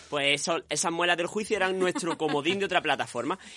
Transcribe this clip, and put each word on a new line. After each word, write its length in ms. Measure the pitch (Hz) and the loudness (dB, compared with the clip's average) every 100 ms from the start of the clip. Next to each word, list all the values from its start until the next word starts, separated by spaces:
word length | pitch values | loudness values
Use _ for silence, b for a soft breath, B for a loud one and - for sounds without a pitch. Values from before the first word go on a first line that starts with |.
| - | -6
Pues 300 | 147 139 143 | 0 2 2
eso, 220 | - 165 - | 0 -2 -2
esas 220 | 151 180 | -2 -2
muelas 240 | 170 175 170 | 0 2 2
del 100 | 170 | 0
juicio 300 | 208 220 208 | -2 -2 0
eran 200 | 185 190 | 0 2
nuestro 360 | 180 277 170 156 | 0 0 -2 -2
comodín 420 | 156 147 143 196 | 0 0 0 0
de 60 | 196 | 2
otra 160 | 175 | 0
plataforma. 560 | 151 131 117 120 120 185 B | 2 0 0 -2 -2 -4 B